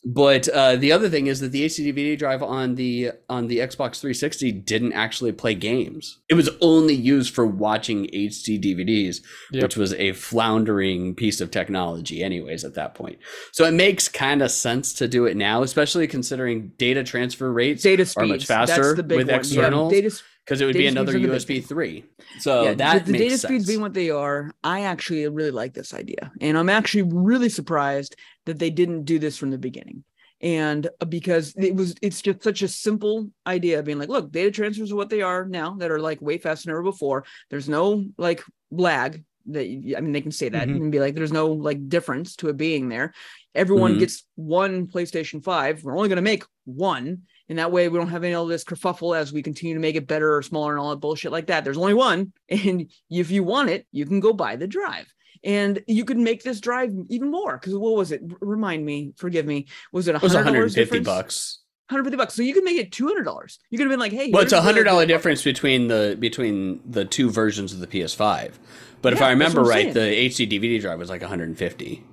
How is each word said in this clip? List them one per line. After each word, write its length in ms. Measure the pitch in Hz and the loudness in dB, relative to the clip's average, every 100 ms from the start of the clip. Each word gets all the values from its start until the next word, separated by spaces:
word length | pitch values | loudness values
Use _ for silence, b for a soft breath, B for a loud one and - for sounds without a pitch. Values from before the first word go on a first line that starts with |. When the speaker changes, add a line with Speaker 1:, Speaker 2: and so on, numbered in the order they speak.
Speaker 1:
But, 460 | 123 127 139 135 135 | -4 4 6 6 4
uh, 280 | 143 135 127 | 4 6 6
the 140 | 143 | 4
other 180 | 170 214 | 4 4
thing 180 | 160 139 | 0 0
is 120 | 135 | -2
that 100 | 131 | -4
the 100 | 135 | -2
H 120 | 151 156 | -2 -2
D 60 | |
D 80 | 147 | -4
V 120 | 139 | -2
D 120 | 147 147 | -2 -2
drive 260 | 143 131 | -2 -2
on 320 | 135 131 131 | -2 -2 -2
the, 380 | 123 127 120 120 - _ | -2 -2 -2 -4 -6 _
on 160 | 123 117 | -4 -2
the 120 | 120 | -2
Xbox 420 | 127 - 127 - | -2 -2 -6 -4
three 140 | 139 123 | -6 -4
sixty 360 | 143 - 131 | -4 -2 -2
didn't 420 | 101 95 107 120 | -2 -2 0 0
actually 380 | - 113 - 120 | 0 -4 -2 -4
play 220 | 101 117 | -2 -2
games. 680 | 98 101 127 92 - - - _ | -2 -2 -2 -4 -8 -16 -20 _
It 60 | |
was 160 | 165 151 - | 4 4 4
only 360 | 170 160 156 139 | 6 6 6 4
used 400 | 120 139 123 - | 4 4 2 2
for 100 | 117 | 2
watching 640 | 95 104 110 - 104 98 | 2 0 0 -2 -4 -2
H 300 | 101 104 104 | -4 -4 -4
D 140 | - 107 | -4 -2
D 160 | 98 | 0
V 100 | 90 | -2
Ds, 380 | 92 110 95 85 B B B | 0 2 0 -4 B B B
Speaker 2:
Yep. 80 | 135 | -2
Speaker 1:
which 140 | 127 113 | -2 0
was 160 | 95 | -2
a 200 | - 98 | 0 -2
floundering 1000 | 92 - 113 113 110 110 101 98 90 92 | -2 -4 0 2 2 2 2 0 -2 -4
piece 260 | 92 110 104 | -2 -2 -2
of 120 | 90 | -4
technology 720 | 98 92 95 87 85 80 82 | -4 -4 -4 -4 -6 -8 -6
anyways 400 | 95 90 69 80 71 | -6 -6 -8 -10 -10
at 80 | |
that 220 | 73 73 - | -8 -10 -10
point. 240 | - - B B B | -16 -16 B B B
So 100 | - 165 | 2 4
it 80 | 165 | 6
makes 320 | 190 185 - | 4 2 -2
kinda 400 | - 135 143 127 | -2 0 2 2
sense 420 | - 120 120 135 | 0 -2 -2 -4
to 140 | - 123 | -4 0
do 180 | 123 120 | 2 2
it 120 | 95 | 2
now, 240 | 101 113 | 0 0
especially 460 | 131 156 147 175 156 | 0 2 0 0 0
considering 640 | 131 123 131 127 117 101 _ | -2 -4 -4 -2 -4 -6 _
data 240 | 120 131 | 2 2
transfer 500 | 127 - 127 - 131 | 0 -4 -4 -4 -2
rates 300 | 120 127 143 | 2 2 2
Speaker 3:
Data 180 | 196 190 180 - | 4 4 2 0
Speaker 1:
are 80 | 107 | 0
much 120 | 95 | 0
Speaker 3:
speeds, 60 | - | 2
that's 240 | 113 120 | 2 4
Speaker 1:
faster 240 | 170 139 160 | 4 4 2
Speaker 3:
the 80 | |
big 140 | 160 160 | 2 2
Speaker 1:
with 100 | 127 | 2
Speaker 3:
one. 60 | 127 | 0
Yeah, 40 | |
Speaker 1:
externals, 540 | 135 139 156 143 160 | 2 2 4 4 4
Speaker 3:
data 140 | 196 208 | 4 2
s-, 160 | 208 b b - | -4 b b -6
Speaker 1:
'cause 140 | 135 | 0
it 40 | 135 | 2
would 80 | |
be 60 | 123 | 4
Speaker 3:
data 100 | 139 | 4
speeds 60 | 131 | 2
Speaker 1:
another 160 | 135 | 0
Speaker 3:
are 20 | |
the 60 | 127 | 2
big 100 | 127 | 2
Speaker 1:
U 60 | 131 | 0
S 100 | - | -2
B 140 | 131 | -6
Speaker 3:
thing. 80 | - | -4
Speaker 1:
three. 380 | 147 120 80 - _ B B | -6 -4 -8 -18 _ B B
So 240 | 143 127 | 2 4
Speaker 3:
Yeah, 100 | 113 | 4
Speaker 1:
that 200 | 107 139 180 | 2 4 4
Speaker 3:
with 100 | 170 | 4
the 60 | |
Speaker 1:
makes 120 | - | 2
Speaker 3:
data 140 | 233 262 | 4 2
speeds 120 | - 262 190 | 0 -2 0
Speaker 1:
sense. 20 | |
Speaker 3:
being 140 | 220 | -2
what 120 | 214 | -2
they 160 | 190 170 | -2 -2
are, 420 | 147 143 143 147 - | 0 -2 -4 -6 -6
I 180 | 156 185 | -4 -2
actually 460 | 202 175 - 160 147 | -4 -4 -4 -2 -2
really 240 | 151 151 | -2 -2
like 240 | 123 127 131 | -2 -6 -8
this 180 | - | -14
idea. 380 | - - - 139 - | -12 -10 -10 -12 -4
And 160 | 151 156 | 0 2
I'm 120 | 175 | 4
actually 340 | 208 220 214 | 2 2 0
really 460 | 180 170 185 254 240 | 2 2 4 4 2
surprised 680 | - 147 156 139 139 139 - B B - | -2 -4 -2 0 -2 -6 -16 B B -10
that 100 | 156 | -4
they 140 | 165 | -2
didn't 320 | 160 175 165 | 0 0 0
do 160 | 147 160 | -2 0
this 180 | 151 - | 0 -4
from 140 | 139 | -6
the 60 | 135 | -4
beginning. 440 | 127 - - - _ _ b _ | -8 -10 -16 -20 _ _ b _
And, 460 | 170 165 151 151 160 - | -2 0 0 -2 -4 -6
uh, 60 | 170 | -6
because 480 | 143 175 170 147 190 | -4 0 0 0 -2
it 160 | 190 185 | 0 0
was, 180 | 180 170 | -2 -2
it's 220 | 208 - | -6 -2
just 180 | 202 190 | -4 0
such 220 | 220 208 | -2 -2
a 40 | 190 | -4
simple 600 | - 220 208 208 220 214 _ - | -2 -2 -2 -2 -2 -6 _ -4
idea 320 | 180 175 160 | -2 0 0
of 80 | 147 | -2
being 140 | 147 | -6
like, 100 | 143 | -2
"Look, 220 | 262 151 | -4 -4
data 180 | 156 196 | 0 0
transfers 420 | 208 214 208 214 | 0 -4 -4 -4
are 40 | 208 | -4
what 160 | 202 | -2
they 100 | 214 | -2
are 240 | 190 180 185 | 0 -2 -4
now, 300 | 180 160 196 | -6 -6 -6
that 140 | 175 | -4
are, 80 | 156 | -2
like, 200 | 160 151 | -2 -4
way 160 | 147 165 | -4 -4
faster 260 | 165 156 170 | -4 -6 -6
than 60 | |
ever 100 | 160 | -4
before. 420 | 180 190 139 135 139 B _ | -4 -2 -2 -2 -4 B _
There's 180 | 143 143 | -10 -2
no, 360 | 151 190 214 196 - | 0 2 0 -4 -4
like, 240 | 175 170 - _ _ | -2 -2 -6 _ _
lag." 520 | 160 180 143 131 156 - _ - | 0 2 2 0 -4 -20 _ -10
That 200 | 151 110 | -6 -6
y-, 260 | 131 131 139 | -8 -6 -4
I 60 | |
mean, 100 | 156 | -2
they 100 | 147 | -4
can 100 | 156 | -4
say 180 | 151 123 | -6 -4
that 180 | 113 123 | -2 -2
Speaker 2:
Mm-hmm. 140 | 143 | -2
Speaker 3:
and 100 | 151 | 0
be 80 | 147 | 0
like, 140 | 139 | 0
"There's 180 | 147 156 | -2 -2
no, 200 | 156 160 | 0 0
like, 360 | 156 151 143 139 | 0 -2 -4 -2
difference 480 | 170 165 131 175 - | -2 -2 -6 -8 -6
to 120 | 160 | -4
it 80 | 139 | -2
being 320 | 156 156 127 | -2 -2 -2
there. 240 | 117 156 B B B B | -4 -6 B B B B
Everyone 380 | - 180 196 226 | 0 4 4 6
Speaker 1:
Mm-hmm. 80 | - | 4
Speaker 3:
gets 240 | - - _ | 2 -2 _
one 540 | - 160 175 196 185 180 | -14 -2 0 0 -2 -4
PlayStation 560 | 180 175 170 151 156 | -4 -4 -6 -6 -8
five. 400 | 160 170 139 156 | -4 -2 0 -4
We're 120 | 139 156 | -4 -2
only 140 | 208 | 0
gonna 120 | 185 | 2
make 200 | 196 214 - _ - | 2 0 -4 _ -16
one. 540 | 131 190 139 131 180 b b _ | -4 -2 -2 -6 -10 b b _
And 120 | 165 | -4
that 120 | 170 | 0
way 180 | 175 175 | 2 2
we 100 | 170 | 2
don't 80 | 170 | -2
have 140 | 170 | -4
any 100 | 175 | -2
of 140 | 170 170 | -2 -2
this 140 | 170 | -4
kerfuffle 520 | - 175 185 175 170 165 | -6 -4 -4 -2 -2 -2
as 160 | 147 | -2
we 120 | 147 | -6
continue 320 | 143 147 170 160 | -6 -8 -6 -2
to 40 | |
make 160 | 156 160 | -2 -2
it 120 | 139 | -4
better 280 | 156 156 147 | 0 2 2
or 60 | |
smaller 300 | 131 156 147 | 0 -4 -2
and 80 | 147 | -2
all 100 | 147 | -4
that 120 | 143 | -4
bullshit 300 | 147 156 175 | -4 -4 -6
like 160 | 165 160 | -6 0
that. 160 | 165 | -2
There's 140 | 147 143 | 0 -2
only 160 | 190 | 2
one. 400 | 208 254 180 190 _ | 4 4 2 -2 _
<laughs> 80 | _ | _
And 400 | 208 196 185 151 b _ | -2 0 -2 -6 b _
if 180 | 175 165 | -4 0
you 140 | 196 | 0
want 260 | 180 247 254 | 0 0 0
it, 160 | 180 _ | -2 _
you 160 | 135 147 | -8 -2
can 120 | 196 | 2
go 140 | 202 | 2
buy 220 | 208 131 117 | 2 -2 -4
the 100 | 170 | -6
drive." 380 | 359 392 87 - _ b b | -6 -6 -8 -14 _ b b
And 380 | - 202 202 202 208 | -2 0 0 -2 0
you 180 | 220 233 | 0 0
could 140 | 240 | 0
make 240 | 226 226 | 2 0
this 160 | 254 226 | -4 -6
drive 340 | 226 247 247 196 180 | -4 -2 -2 -4 -6
even 220 | 240 277 | -4 -2
more. 260 | 339 415 131 | -4 -4 -6
'Cause 160 | 185 | -6
what 220 | 196 226 220 | -2 0 0
was 160 | 175 | 0
it? 100 | 151 170 | -4 -8
R-, 80 | 180 | -8
remind 440 | 202 214 208 160 147 | -4 -2 -2 -2 -4
me, 280 | 147 147 - | -6 -8 -8
forgive 300 | 180 170 147 | -4 -2 0
me. 180 | 143 139 B B | -4 -6 B B
Was 160 | 180 175 | -2 0
it 60 | |
Speaker 1:
It 80 | 151 | 4
was 140 | 185 170 | 4 6
Speaker 3:
a 20 | |
hundred 160 | 143 135 | 6 4
dollars 160 | 110 101 | 4 4
Speaker 1:
a 40 | |
hundred 60 | 117 | 2
fifty 100 | - | 2
Speaker 3:
difference? 80 | 87 | 0
Speaker 1:
bucks. 520 | 92 95 - - - _ _ _ | -2 -4 -8 -8 -12 _ _ _
Speaker 3:
Hundred 140 | 269 | -2
fifty 140 | 269 254 | -2 -2
bucks. 180 | 233 - | -2 0
So 80 | |
you 100 | 247 | 2
can 100 | 370 | 2
make 140 | 370 339 | 2 0
it 140 | 185 | -2
two 160 | - 277 | -4 -2
hundred 160 | 415 | -2
dollars. 340 | 185 - - - _ | -4 -8 -14 -20 _
You 80 | 233 | -2
could 60 | 277 | 0
have 40 | |
been 80 | 269 | 0
like, 120 | 220 | -2
Hey, 180 | 220 277 | -2 4
Speaker 1:
Well, 140 | 196 | 6
it's 80 | 190 | 8
Speaker 3:
here's 0 | |
the, 60 | 185 | 6
Speaker 1:
a 20 | |
hundred 220 | 175 214 | 6 6
dollar 180 | 214 180 | 6 6
Speaker 3:
the 60 | 165 | 6
Speaker 1:
difference 340 | 165 165 143 | 4 2 2
between 440 | 147 131 139 131 120 | 0 0 2 2 4
the, 280 | 110 104 95 | 2 2 0
between 600 | 113 110 117 101 95 90 - | -4 -2 -2 0 -2 -6 -6
the 180 | 113 92 | -4 -2
two 260 | - 127 | 0 2
versions 420 | 107 110 104 95 | 2 0 -2 -8
of 60 | 95 | -8
the 80 | 90 | -6
P 160 | 98 | -4
S 100 | 80 | -4
five. 460 | - 107 78 53 - B B B B | 0 0 0 -4 -14 B B B B
But 120 | 127 | 2
if 60 | 117 | 4
Speaker 3:
Yeah, 60 | 135 | 6
Speaker 1:
I 0 | |
Speaker 3:
that's 220 | 127 160 160 | 6 4 6
what 20 | |
Speaker 1:
remember 40 | |
Speaker 3:
I'm 60 | 120 | 6
Speaker 1:
right, 140 | 110 107 | 6 4
Speaker 3:
saying. 80 | 113 | 2
Speaker 1:
the 120 | 107 | 2
H 300 | 107 127 123 | 2 2 0
D 80 | 113 | -2
D 140 | 101 | 0
V 80 | 117 | 0
D 80 | 113 | 0
drive 220 | 101 82 | -2 -6
was, 100 | 87 | -8
like, 140 | 92 | -10
a 40 | 87 | -6
hundred 300 | 95 82 82 | -6 -6 -4
fifty. 460 | 90 - - - - | -6 -6 -12 -12 -16